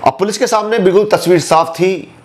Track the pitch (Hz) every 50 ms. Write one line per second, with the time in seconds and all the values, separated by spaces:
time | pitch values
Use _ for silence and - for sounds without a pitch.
0 | - 117 - - 190 208 202 - 262 - 226 214 208 214 220 233 190 190 175 202
1 | 208 208 202 156 - 165 180 165 143 - 165 160 165 165 - - 175 185 190 165
2 | - - - -